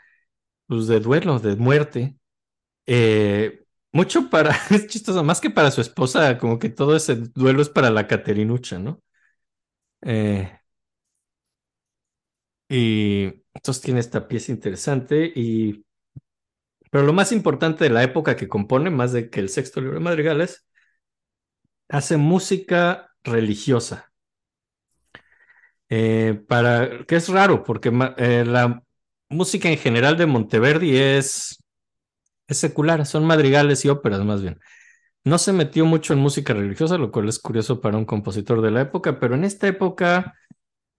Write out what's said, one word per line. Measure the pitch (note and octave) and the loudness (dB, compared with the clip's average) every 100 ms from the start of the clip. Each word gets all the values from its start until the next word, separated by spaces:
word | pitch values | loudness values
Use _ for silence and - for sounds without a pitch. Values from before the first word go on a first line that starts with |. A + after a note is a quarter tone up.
| _ _ _ _ _ _ - | _ _ _ _ _ _ -6
pues, | A#2 A2 | -4 0
de | A2 | 0
duelo, | A2 D3 F3+ B2+ | 2 0 0 -2
de | G#2+ G2+ | 0 0
muerte. | A#2+ D3 D3 B2+ C3 - _ _ _ _ _ _ - | 2 2 0 -6 -6 -10 _ _ _ _ _ _ -2
Eh, | B2 A2+ G#2+ G#2 G2+ G#2+ - _ _ _ | 2 4 4 2 0 -2 -6 _ _ _
mucho | D3 F#3+ E4 B3+ | -2 0 0 0
para, | E3 D3+ | 2 2
<laughs> | - - | 0 2
es | G#3 G#3 | 0 0
chistoso, | A3 - F#3 | -10 -4 -2
más | D3 F3+ | 0 0
que | D#4 | -2
para | - D3 | 2 2
su | - | 2
esposa, | D3+ - B2+ - D3 B2 | -4 -2 -2 2 2 0
como | A#2+ A2+ | -2 -2
que | A2 | -4
todo | - C#3+ D#3 | -2 2 2
ese | - A#2 | 0 -4
duelo | A#2 - C3 C3+ | -4 0 2 2
es | D3 | 2
para | - B2+ | 2 2
la | G#2+ G#2 | 2 0
Caterinucha, | G#2+ - G#2 G#2+ B2 - F2+ | -2 -2 -2 -2 -4 -6 -10
¿no? | G#2+ F3 _ _ _ _ _ _ _ _ _ _ | -10 -12 _ _ _ _ _ _ _ _ _ _
Eh, | D3+ A2 G#2+ G2+ F#2+ - _ _ _ _ _ _ _ _ _ _ _ _ _ _ _ _ _ _ _ _ - | -4 -2 0 -2 -6 -12 _ _ _ _ _ _ _ _ _ _ _ _ _ _ _ _ _ _ _ _ -4
y | C3 A#2 G#2+ G#2 G2+ G2 - _ | 0 0 0 0 -2 -4 -8 _
entonces | - - C3 | -14 -8 -6
tiene | - B2 | -4 -4
esta | A#2+ - - | -2 -6 -6
pieza | A#2+ - | -8 -8
interesante, | A2 G#2+ F#2 - C#3 C3 D3 E3 C#3 | -8 -8 -6 -4 -4 -2 -2 -2 -4
y... | A#2 A2 A2 G#2 _ _ _ - _ _ _ _ _ _ _ | -4 -2 -2 -6 _ _ _ -20 _ _ _ _ _ _ _
Pero | C#3+ C#3+ | 2 4
lo | |
más | F3 G3 | 4 2
importante | A3+ E3+ C3 D#3+ D#3 D#3 | 0 0 0 -2 0 2
de | |
la | A#2 | 4
época | B2+ D#3+ D3+ A#2+ | 2 0 -2 -2
que | G2 | -4
compone, | G#2 G2+ C3 F3 | -4 0 0 0
más | C#3+ B2 | -2 -2
de | B2 A2 | -2 -6
que | G#2 | -6
el | F#2+ | -6
sexto | - C3 - | -6 -6 -6
libro | C3 D#3+ | -8 -4
de | |
madrigales, | E3+ E3 D#3 D3+ F3 - _ _ _ _ _ _ _ _ _ _ _ _ - | -4 -2 0 -2 -4 -8 _ _ _ _ _ _ _ _ _ _ _ _ -6
hace | C#3+ - D#3+ | -4 0 2
música | D3 F3+ F#3 F#3+ - F3 F3 F3+ - _ | 2 2 0 -4 -2 0 0 -2 -10 _
religiosa. | - A#2 A2 G2+ - A#2+ - A2 - _ _ _ _ _ _ _ _ _ _ - _ _ _ _ _ _ - | -4 -2 0 -2 0 -2 -2 -12 -18 _ _ _ _ _ _ _ _ _ _ -20 _ _ _ _ _ _ -4
Eh, | A2+ A2+ A2 A2 G#2 - | 0 2 2 0 -2 -2
para, | A#2+ A#2+ A#2 A#2 A#2+ - | 2 4 2 0 -4 -2
que | E3 | -2
es | E3+ | 0
raro, | F#3+ G3 C3+ | 2 4 2
porque | - G#2+ B2+ | 0 -4 -2
ma-, | A#2+ C3 - | 0 -2 0
eh, | B2 A#2+ A#2 | 2 2 2
la | B2 B2 A#2+ _ _ _ _ - | 2 2 -2 _ _ _ _ -8
música | D3+ F3+ G3+ F3 | -4 -2 -2 -2
en | D3+ | 0
general | C3+ A#2 C3+ E3 | 0 2 2 4
de | E3 | 2
Monteverdi | B2 G#2+ A2+ C3 D#3 E3+ C3 | 2 0 2 4 2 2 2
es, | C3+ C#3 C3+ - - - _ _ _ _ _ _ _ _ - | 4 2 0 -6 -10 -16 _ _ _ _ _ _ _ _ -10
es | C#3+ | -4
secular, | D#3+ - D3+ D#3+ D3 | -2 0 0 0 0
son | D#3 D#3+ | 0 2
madrigales | D#3+ C#3 C#3+ D3 C3+ C#3 | 4 4 4 4 2 2
y | |
óperas | C#3+ A#2+ G2 | 0 0 -2
más | G#2 G2+ | -2 -2
bien. | F#2 - _ - _ _ _ _ C#3 | -4 -10 _ -20 _ _ _ _ 0
No | F3 | 0
se | - | 2
metió | F#3+ C#3+ D#3+ D#3+ | 0 0 2 2
mucho | D#3+ - | 2 2
en | C#3+ | 2
música | C#3+ C#3 C#3 | 2 0 -2
religiosa, | G#2+ G2+ G2 D#3+ F3 | -2 -2 -2 -2 0
lo | A#2 | -2
cual | A#2 G#2 | -2 -4
es | A2+ | -4
curioso | - A2+ G#2+ A#2+ | -4 -4 -2 -2
para | G#2+ G#2 | -2 -2
un | G#2+ | -2
compositor | G#2+ G#2+ G#2 G#2 A#2 | -4 -6 -6 -2 0
de | A2 | 2
la | A2+ | 0
época, | C#3 F3+ F3 C3+ | -2 -4 -4 -2
pero | A#2+ B2+ | -2 0
en | G3 | -2
esta | G3+ G3 | -2 -2
época | F#3+ F#3 F3+ F3 F3+ F#3 - _ _ _ _ _ | 0 -2 0 0 0 -2 -12 _ _ _ _ _